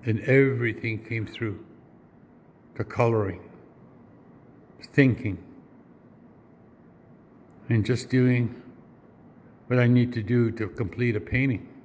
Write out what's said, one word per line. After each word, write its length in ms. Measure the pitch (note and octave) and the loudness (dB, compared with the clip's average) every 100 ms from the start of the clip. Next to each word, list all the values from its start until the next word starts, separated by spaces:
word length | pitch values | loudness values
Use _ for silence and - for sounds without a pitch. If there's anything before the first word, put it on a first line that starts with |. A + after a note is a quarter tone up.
| - | -2
and 160 | A2 | -4
everything 800 | - C3+ C3+ A#2+ A#2 G#2 A2+ A2 | 2 4 4 2 -4 -4 -6 -8
came 240 | - A#2 G#2 | -8 -8 -8
through. 360 | - A2+ F#2+ - - - - - - - - _ _ - - | -6 -8 -8 -14 -20 -20 -20 -20 -20 -20 -20 _ _ -20 -12
The 60 | |
coloring, 560 | G#2+ - A#2+ A2+ G2 F2 - - - - - - - - - - - - - - | -10 0 0 2 -2 -6 -14 -20 -20 -20 -20 -20 -20 -20 -20 -20 -20 -20 -20 -20
thinking, 600 | - - C3+ G#2+ G#2 F#2 - - - - - - - - - - - - - _ - - - - - - - - - | -6 2 4 2 -4 -10 -12 -20 -20 -20 -20 -20 -20 -20 -20 -20 -20 -20 -20 _ -20 -20 -20 -20 -20 -20 -20 -20 -2
and 160 | A#2 G#2 | 0 2
just 240 | B2 - | -2 0
doing 520 | C3 B2+ B2 A#2 - - - - - - - - - - - - | 2 4 2 0 -6 -20 -20 -20 -20 -20 -20 -20 -20 -20 -20 -2
what 120 | B2 | 2
I 80 | A#2+ | 4
need 240 | B2 B2 | 4 2
to 100 | A#2+ | -2
do 300 | G2+ B2 A#2 | 0 2 2
to 160 | G#2 G#2 | -2 -8
complete 480 | - G2+ F#2 B2 G#2 | -6 -8 -4 -2 -2
a 60 | |
painting. 480 | - B2 C3+ A2+ - - | -2 0 0 -2 -8 -20